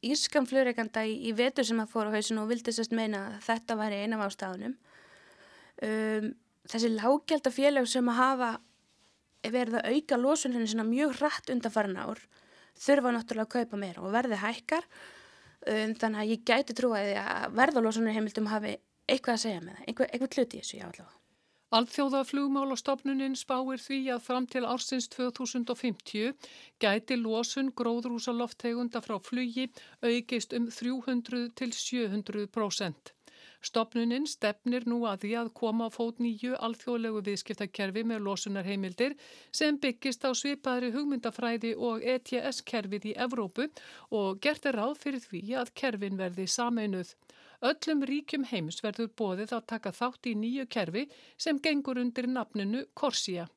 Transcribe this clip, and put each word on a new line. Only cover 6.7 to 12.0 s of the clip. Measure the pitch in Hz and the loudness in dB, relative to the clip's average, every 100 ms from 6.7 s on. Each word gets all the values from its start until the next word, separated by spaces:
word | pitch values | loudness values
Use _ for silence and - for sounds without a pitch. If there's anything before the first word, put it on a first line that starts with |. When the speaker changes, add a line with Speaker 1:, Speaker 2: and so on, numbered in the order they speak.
| 233 233 220 | 0 2 4
Speaker 1:
lággjaldafélög | 220 294 - 311 269 247 277 285 240 | 4 4 4 2 2 4 6 6 4
sem | 262 247 | 4 4
að | 240 | 6
hafa | 254 262 247 226 - _ _ _ _ _ _ _ - | 6 4 0 -2 -10 _ _ _ _ _ _ _ -2
verið | 240 240 226 | 0 2 0
að | - 269 | 2 2
auka | 302 247 | 4 4
losunina | 254 302 277 240 226 | 6 4 2 2 2
sína | 220 220 | 2 2
mjög | 240 302 269 | 4 2 2
hratt | 294 - - | 0 0 -2
undanfarin | 254 233 214 202 | -2 2 2 0
ár, | 190 | -2